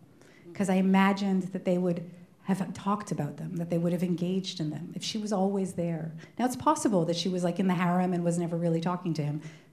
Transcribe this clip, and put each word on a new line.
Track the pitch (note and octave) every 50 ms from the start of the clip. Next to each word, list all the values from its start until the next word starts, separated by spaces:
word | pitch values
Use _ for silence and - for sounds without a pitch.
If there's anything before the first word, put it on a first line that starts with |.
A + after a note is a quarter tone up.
| - - - - - - - - - -
'cause | - - G3+ F#3+
I | F#3
imagined | F#3 F#3+ F#3+ F#3+ F#3+ F#3+ G3 G3+ F#3+ G3+ G3 F#3+ F#3+ F3+ -
that | - F3+ -
they | F#3+ F3+ F3
would | F3+ F3+ E3+ F3 E3+ - - - - - - _
have | - - F#3+ F#3 F#3 F3 F#3
talked | - - G3 G#3 G#3 - -
about | D3+ D3+ D3 C#3+ D3
them, | - D#3+ D#3+ F#3
that | E3+ E3+ E3+
they | F3 E3+
would | E3+ F3
have | F3 E3 F3+
engaged | F3+ F3 D#3+ F3 F3+ F#3 F#3+ F#3 - - -
in | D#3+ D3+
them, | D3 C#3+ E3 F3 -
if | F#3
she | - - - A3
was | G#3 G3+
always | G#3+ F#3 F#3+ G3 G3 G3 F#3+ F3+ -
there. | - E3+ E3+ E3 D#3 E3 E3 - - - - - -
Now, | A3+
it's | B3+ B3
possible | - - D4 D#4 D#4 - C#4+ G#3 F3+ D#3+
that | D#3+ E3
she | E3 - G3
was, | F3+ F3+
like, | F3 F3 E3+ -
in | F#3+
the | F#3+ F3+
harem | E3 F#3 F3 F3 F#3 F3+ F#3
and | F3+ F3
was | E3+ F3 E3+ E3+
never | F3 E3 E3+
really | E3 F3 E3+ E3 E3
talking | E3 F#3 F3+ F3 F#3 F3 D#3
to | D#3 C#3+
him. | D3 D3 D3+ - - - - - -